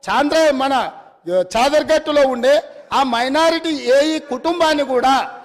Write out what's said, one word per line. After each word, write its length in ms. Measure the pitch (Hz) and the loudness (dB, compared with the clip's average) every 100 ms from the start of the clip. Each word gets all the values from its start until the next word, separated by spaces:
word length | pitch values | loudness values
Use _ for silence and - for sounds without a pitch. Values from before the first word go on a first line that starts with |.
| - | -2
చాంద్ర-, 420 | 214 285 320 320 | -2 0 2 2
మన, 220 | 269 269 | 2 0
ఆ, 680 | 269 180 - - _ 160 185 180 220 | -2 -4 -8 -20 _ -4 -2 -2 0
చాదర్గట్టులో 680 | 262 302 262 311 311 294 269 | 2 2 2 0 2 2 2
ఉండే 360 | 247 247 294 - - - | 2 2 2 0 -20 -6
ఆ 100 | 226 | -2
మైనారిటీ 680 | 269 233 254 285 330 330 330 | 0 -2 -2 0 0 0 -4
ఏఈ 500 | 294 240 269 302 311 | -6 0 2 2 -2
కుటుంబాన్ని 640 | 302 254 330 349 320 302 | -6 -6 -4 0 0 0
కూడా 480 | 277 254 262 269 175 - | 0 0 2 0 -2 -12